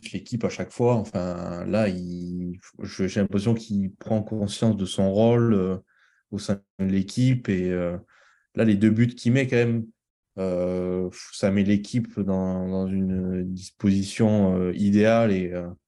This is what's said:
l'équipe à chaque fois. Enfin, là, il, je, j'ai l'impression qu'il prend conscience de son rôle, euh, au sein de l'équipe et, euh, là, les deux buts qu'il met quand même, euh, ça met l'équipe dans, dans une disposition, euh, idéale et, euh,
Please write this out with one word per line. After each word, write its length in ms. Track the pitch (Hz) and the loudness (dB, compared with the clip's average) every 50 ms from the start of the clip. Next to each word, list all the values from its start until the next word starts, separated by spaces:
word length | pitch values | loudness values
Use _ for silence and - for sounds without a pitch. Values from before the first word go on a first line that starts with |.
| - - - | -12 -12 -12
l'équipe 320 | 95 - - - 117 - | -12 -8 -8 -6 -4 -4
à 40 | 101 | -4
chaque 220 | - - 110 - | -4 -6 -8 -8
fois. 240 | - - 120 120 123 | -4 0 2 2 2
Enfin, 680 | 113 101 - - - 90 90 87 87 87 90 87 87 90 | 2 0 -2 -4 -4 -4 -4 -4 -6 -6 -8 -8 -8 -4
là, 240 | 92 92 107 110 101 | -2 0 0 2 0
il, 680 | 90 90 90 87 87 87 87 87 90 90 90 90 90 90 - - _ - | 0 -4 -6 -8 -8 -8 -8 -8 -6 -6 -6 -8 -8 -10 -14 -20 _ -14
je, 260 | 110 101 - - 98 92 | -14 -12 -4 -2 -2 0
j'ai 120 | - 107 | 0 0
l'impression 340 | 98 92 104 101 101 117 113 | 0 0 0 0 0 0 0
qu'il 380 | 113 - - 104 101 98 95 - | 0 -2 -4 -2 -2 -2 -2 -6
prend 280 | - - - 113 110 104 | -10 -6 -2 -2 -2 -2
conscience 540 | - 110 110 101 98 - - - 113 110 98 | -2 -4 -4 -4 -4 -2 0 2 2 2 2
de 80 | 95 | -2
son 260 | 90 - - 98 95 | -4 -2 0 0 2
rôle, 420 | 95 104 113 117 120 120 120 117 110 | 4 4 4 4 4 4 4 4 4
euh, 240 | 98 92 92 92 92 - _ _ _ _ _ _ _ _ _ | 2 2 0 -2 -4 -8 _ _ _ _ _ _ _ _ _
au 80 | 104 98 | -8 -6
sein 220 | - - 101 98 - _ _ - | -4 -4 -4 -4 -6 _ _ -4
de 60 | 95 | -2
l'équipe 640 | 95 98 95 92 95 - - 127 131 131 127 - - | 0 2 0 0 -2 -2 0 2 2 2 2 0 -2
et, 200 | 98 90 90 90 | -2 0 0 0
euh, 260 | 90 90 87 87 87 90 - _ _ _ _ _ _ _ _ _ _ | -2 -2 -2 -4 -4 -6 -10 _ _ _ _ _ _ _ _ _ _
là, 80 | 107 113 | 0 2
les 120 | 113 104 | 2 4
deux 160 | 98 107 110 | 4 4 4
buts 160 | 110 110 120 123 | 4 4 2 2
qu'il 260 | 120 - - 120 120 | 0 -2 0 2 2
met 140 | 135 135 131 | 2 2 2
quand 100 | 123 120 | 2 2
même, 280 | 120 117 117 117 110 - - _ _ _ _ _ _ _ _ 95 | 2 2 0 -2 -4 -6 -12 _ _ _ _ _ _ _ _ -6
euh, 720 | 95 95 90 90 90 90 92 90 92 90 92 92 92 90 - - - - - | -4 -2 -2 0 -2 -2 -2 -2 -2 -2 -2 -2 -4 -4 -8 -12 -16 -18 -6
ça 180 | - - 101 | -2 0 0
met 120 | 95 101 98 | 2 2 2
l'équipe 560 | 98 104 101 104 - - 123 113 - - - | 2 2 0 0 -2 -4 -4 -4 -4 -4 -4
dans, 480 | 98 95 95 95 95 92 92 92 92 92 | -4 -2 -2 -2 -2 -2 -2 -4 -4 -4
dans 180 | 95 95 95 95 | -2 -2 -2 -2
une 640 | 95 95 95 92 92 92 92 92 92 90 90 90 | -2 -2 -2 -2 -2 -2 -2 -2 -4 -4 -4 -6
disposition, 1040 | 92 92 95 - - _ - 101 98 98 98 101 - - 117 107 107 107 101 92 92 90 | -6 -10 -12 -16 -8 _ 2 2 2 2 0 -2 -2 0 2 4 4 4 4 4 2 2
euh, 140 | 92 90 - | 0 -2 0
idéale 560 | - 104 101 101 104 104 110 113 117 117 110 98 | 0 2 4 4 6 6 6 6 4 4 2 2
et, 180 | 92 90 87 | 0 -2 -4
euh, 160 | 87 90 87 87 90 - _ | -6 -8 -8 -10 -12 -16 _